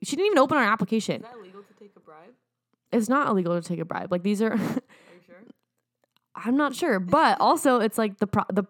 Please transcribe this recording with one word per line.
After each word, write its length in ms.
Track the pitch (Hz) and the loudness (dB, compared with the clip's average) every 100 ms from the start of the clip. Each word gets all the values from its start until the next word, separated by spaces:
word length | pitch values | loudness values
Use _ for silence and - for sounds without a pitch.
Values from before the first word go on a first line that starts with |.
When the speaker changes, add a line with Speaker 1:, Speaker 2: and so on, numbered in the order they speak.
Speaker 1:
she 120 | - 285 | -8 -2
didn't 120 | 403 | 2
even 100 | 349 | 4
open 200 | 262 302 | 4 2
our 60 | |
application. 520 | 214 220 190 220 - 127 | 2 0 0 -2 -2 -6
Speaker 2:
Is 60 | |
that 120 | - 240 | -8 -20
illegal 280 | 185 196 | -20 -20
to 100 | 202 | -20
take 220 | _ 208 196 | _ -20 -20
a 40 | |
bribe? 340 | 165 156 180 _ _ _ _ _ - | _ -20 -20 _ _ _ _ _ -4
Speaker 1:
It's 180 | 233 214 | -2 0
not 180 | 269 285 | 0 2
illegal 320 | 202 170 175 | 0 0 -2
to 80 | 170 | -4
take 120 | 165 | -6
a 60 | 165 | -6
bribe. 260 | - - | -6 -4
Like, 100 | 180 | -4
these 180 | 190 202 | -2 0
are 100 | 220 | 0
<laughs> 0 | |
Speaker 2:
Are 40 | 220 | 0
you 100 | 208 240 - _ _ 180 _ | -2 -4 -8 _ _ -20 _
sure? 100 | 175 233 - _ _ _ _ _ _ _ - | -20 -20 -20 _ _ _ _ _ _ _ -10
Speaker 1:
I'm 220 | 208 269 | -2 0
not 180 | 285 254 | 0 0
sure, 240 | 349 190 | 0 0
but 420 | 180 294 285 - | 2 4 4 4
also 380 | 220 311 285 247 | 2 4 4 2
it's 180 | 214 - | 2 0
like 220 | 214 196 | -2 -2
the 80 | 202 | -2
pro-, 160 | 208 - | 0 0
the, 120 | 190 196 | -2 -4